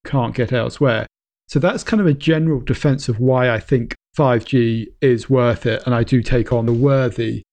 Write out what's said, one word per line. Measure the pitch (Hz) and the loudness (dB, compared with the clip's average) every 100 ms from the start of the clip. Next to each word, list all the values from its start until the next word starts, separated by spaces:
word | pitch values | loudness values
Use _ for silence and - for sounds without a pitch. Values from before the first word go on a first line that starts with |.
| - | -6
can't | 139 117 | -4 -2
get | 123 113 | -4 -2
elsewhere. | 123 117 - 139 110 110 _ _ _ _ | -2 -4 -2 0 0 -4 _ _ _ _
So | 143 | -2
that's | 175 247 | 0 -2
kind | - 220 | -2 0
of | 185 | 2
a | 139 | 0
general | - 160 160 139 | 0 0 0 -2
defense | 117 - 147 131 - | -2 -2 0 -2 -2
of | 110 | -2
why | 127 127 127 | 2 2 2
I | 113 | 0
think | - 131 117 - _ - | -2 -2 -2 -10 _ -2
five | 139 120 - | 0 0 0
G | 131 117 113 107 - | 0 2 -2 -6 -2
is | 135 117 - | 0 0 2
worth | 131 120 110 120 | 2 2 0 -2
it. | 110 - | -2 -2
And | |
I | 120 | 0
do | 117 127 | 2 2
take | 110 127 110 | 2 0 0
on | 120 113 | 0 0
the | |
worthy | 117 139 135 127 - 113 110 - | 2 2 2 0 -2 -4 -6 -10